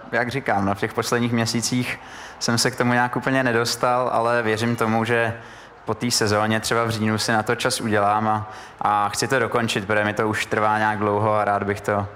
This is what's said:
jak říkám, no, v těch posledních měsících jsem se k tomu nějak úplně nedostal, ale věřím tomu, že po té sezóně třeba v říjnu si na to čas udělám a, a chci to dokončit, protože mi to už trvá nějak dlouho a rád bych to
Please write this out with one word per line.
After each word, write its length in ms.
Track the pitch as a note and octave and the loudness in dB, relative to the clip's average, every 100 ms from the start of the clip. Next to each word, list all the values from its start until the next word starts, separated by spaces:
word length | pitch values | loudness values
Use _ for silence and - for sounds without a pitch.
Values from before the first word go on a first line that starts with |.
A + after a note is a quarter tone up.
| - | -4
jak 160 | A#2 A#2+ | -2 -2
říkám, 340 | C#3 B2 G2 | -4 0 0
no, 100 | G2 | 0
v 40 | G2 | 0
těch 160 | A2 | -4
posledních 380 | - A#2 A#2+ A#2+ | -2 0 0 0
měsících 680 | A#2 A2+ A#2 A2+ B2+ B2 - - - - - | 0 0 -2 0 -2 -2 -6 -12 -16 -16 -6
jsem 200 | - A#2 | 0 2
se 120 | C3 | 0
k 60 | - | 0
tomu 160 | B2 | 2
nějak 240 | A#2+ B2 C3 | 2 2 0
úplně 260 | C3+ C3+ | 0 2
nedostal, 680 | B2+ A#2 A#2 - B2+ B2 B2 | 2 2 0 0 0 2 0
ale 300 | A2+ A#2 A#2+ | 0 2 2
věřím 340 | A2 G#2+ A#2+ A#2 | 0 0 0 0
tomu, 280 | A2+ A2+ | 0 0
že 300 | A2 A#2+ A2+ A2 - - - - | 2 0 0 -4 -12 -20 -20 -14
po 100 | - | -8
té 160 | G#2+ B2 | -4 -2
sezóně 500 | - G#2+ G#2 G#2+ A2 | 0 2 2 2 0
třeba 240 | - A#2 | 0 0
v 60 | A#2 | 0
říjnu 280 | A2 A2 G#2+ | 0 0 0
si 140 | - | 0
na 100 | A2+ | 0
to 120 | G#2+ | 0
čas 260 | A#2 B2+ - | 0 0 -2
udělám 480 | A2+ G#2+ G2+ G#2+ A2 | 0 2 2 2 2
a, 220 | A2 G#2+ - - - | 0 -4 -12 -16 -4
a 280 | G#2 G#2 G#2 | 0 2 0
chci 200 | - A#2 | -2 0
to 100 | C3+ | 2
dokončit, 480 | A2+ A#2+ A2+ A2+ G2 | 2 0 0 -2 0
protože 180 | G#2 | 2
mi 80 | G#2 | 2
to 140 | G#2 A2 | 0 0
už 180 | G#2+ - | 0 -2
trvá 320 | G#2+ G#2+ G#2+ | 0 2 2
nějak 200 | G#2+ G#2 | 2 2
dlouho 360 | G#2 G#2 A2 | 0 2 2
a 100 | G#2+ | 2
rád 180 | G2+ G2+ | 2 0
bych 180 | G2+ G2+ | 0 -4
to 260 | - G2+ G2+ | 0 -2 -2